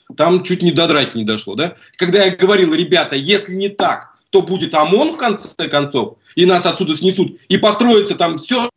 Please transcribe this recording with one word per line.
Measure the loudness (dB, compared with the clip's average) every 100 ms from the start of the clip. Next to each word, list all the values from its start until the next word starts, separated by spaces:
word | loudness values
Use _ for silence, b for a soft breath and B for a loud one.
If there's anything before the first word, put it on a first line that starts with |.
| _ -2
там | 2 2
чуть | 0 -2
не | 0
до | 0 0
драки | 0 -2 -4
не | -4
дошло, | -6 -6 -6
да? | -6 -8 b -6
Когда | 0 2
я | 2 2
говорил, | 2 4 2 0
ребята, | 0 0 0 -4
если | 0 -2 -2 -6
не | -6
так, | -2 -2 -2 -10 _ 0
то | 0
будет | 2 -4 -2 0
ОМОН, | 2 2 0
в | -2
конце | -4 -4 -8 -10 -4
концов, | -2 -2 -4 -6 -10 b b
и | 4
нас | 4 0
отсюда | -2 -4 -2
снесут, | -2 0 -2 B B
и | 0
построится | 2 2 4 4 2 -2
там | -2 -4
всё, | -4 -4 -4